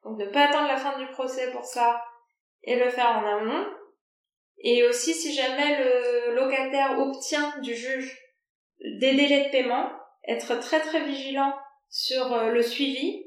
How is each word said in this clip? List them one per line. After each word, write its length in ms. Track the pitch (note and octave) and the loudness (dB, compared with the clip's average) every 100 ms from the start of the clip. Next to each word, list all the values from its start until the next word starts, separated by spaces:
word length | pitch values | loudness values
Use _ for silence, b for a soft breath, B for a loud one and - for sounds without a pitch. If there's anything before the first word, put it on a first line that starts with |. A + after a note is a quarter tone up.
Donc 140 | A3 A3 | -12 -8
ne 60 | G3+ | -2
pas 220 | C#4+ C#4+ | 4 4
attendre 200 | D4 D4 | 4 2
la 100 | C4+ | 0
fin 200 | C4+ C4 | -2 -6
du 80 | C4 | -8
procès 440 | - B3+ C4 B3+ | -6 -6 -4 -6
pour 120 | A#3+ | -6
ça 380 | B3 B3 A#3 A#3+ A#3 - _ _ _ _ | -8 0 2 2 -4 -16 _ _ _ _
et 120 | - B3 | -2 2
le 140 | B3 | 2
faire 200 | B3 A#3+ | 2 2
en 160 | A3 G#3 | 2 0
amont. 420 | G#3 A3 D#4 G#4 - - _ _ _ _ _ _ _ | 0 0 -2 -4 -10 -18 _ _ _ _ _ _ _
Et 260 | - A#3+ | 2 4
aussi, 300 | A#3+ A#3+ D#4 | 4 4 -2
si 200 | E4 D4+ | -2 -4
jamais 440 | C#4 C4 C4+ D4 C#4+ | -2 -2 0 0 2
le 500 | B3+ B3 B3 A#3+ A#3+ | 4 2 2 0 0
locataire 680 | A#3+ C4 C4+ C4+ C#4 C4+ B3 | 0 2 0 0 0 2 2
obtient 580 | C4+ - - D4+ D4 C#4+ | -2 -2 -4 -2 -2 -4
du 160 | A#3+ A#3 | -8 -6
juge 440 | B3 C4 C4 - _ _ _ _ _ _ | -4 -6 -6 -14 _ _ _ _ _ _
des 340 | - G3+ C4 C4+ | -12 0 2 4
délais 300 | C#4+ C#4 C#4 | 6 4 4
de 60 | |
paiement, 400 | C4 B3+ B3 - - - _ - | 0 2 0 -2 -8 -18 _ -6
être 320 | A#3 - B3+ | -6 -2 -4
très 220 | - D#4 | 0 0
très 240 | D#4 D#4+ D4 | 2 -2 -2
vigilant 480 | C4+ C4+ C#4 C#4 C#4+ - _ _ | -6 -4 0 0 -2 -12 _ _
sur, 440 | - - C4 B3+ | -8 -4 -2 0
euh, 160 | A#3 A3+ | 2 2
le 140 | A#3+ | 2
suivi. 600 | A#3 - C#4 B3+ E4 G#4 | 2 0 -2 0 -4 -4